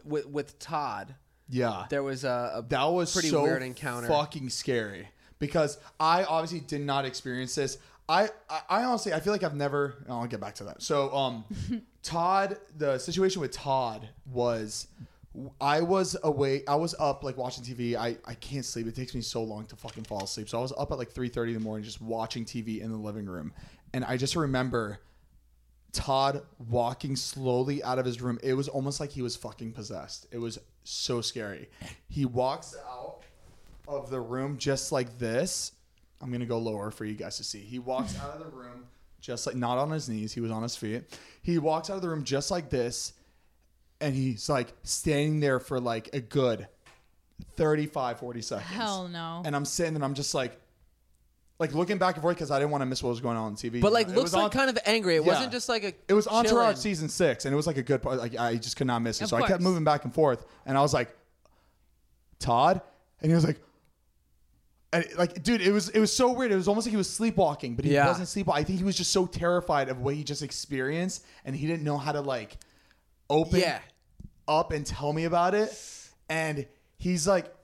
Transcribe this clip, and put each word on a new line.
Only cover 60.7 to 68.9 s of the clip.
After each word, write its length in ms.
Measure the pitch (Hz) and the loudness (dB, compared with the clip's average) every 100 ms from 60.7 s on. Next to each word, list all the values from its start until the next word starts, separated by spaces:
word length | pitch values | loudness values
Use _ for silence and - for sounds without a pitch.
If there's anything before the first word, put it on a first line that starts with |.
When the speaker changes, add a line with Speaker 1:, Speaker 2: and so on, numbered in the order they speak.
| 135 | 4
Speaker 2:
I 60 | |
was 140 | 143 139 | 4 4
like, 200 | 120 - _ _ _ _ _ _ _ _ _ _ _ - | 0 -6 _ _ _ _ _ _ _ _ _ _ _ -6
"Todd?" 420 | 131 117 156 185 - _ _ _ | 2 6 6 4 -2 _ _ _
And 80 | 156 | 4
he 60 | 170 | 6
was 100 | 151 | 6
like, 160 | - - _ _ _ _ _ _ _ _ _ _ _ - | 2 -6 _ _ _ _ _ _ _ _ _ _ _ -2
and, 120 | 170 165 160 | -2 0 2
like, 260 | 175 175 | 0 0
dude, 180 | 160 233 | 2 4
it 100 | 185 | 6
was, 180 | 208 185 | 4 4
it 100 | 214 | 4
was 120 | 214 | 6
so 200 | - 254 | 6 4
weird. 180 | 254 247 | 4 4
It 40 | 190 | 4
was 120 | 185 | 4
almost 200 | 214 226 | 2 2
like 40 | |
he 60 | 214 | 0
was 120 | 180 | 0
sleepwalking, 640 | - 226 190 165 147 127 117 | 0 2 4 4 2 -4 -2
but 100 | 151 | 4
he 80 | |
Speaker 1:
Yeah. 140 | 143 139 | 6 6
Speaker 2:
wasn't 200 | 175 180 | 4 0
sleepwalking. 340 | 202 185 147 | -2 2 2
I 40 | 156 | 2
think 140 | 190 | 0
he 40 | |
was 140 | 196 | 0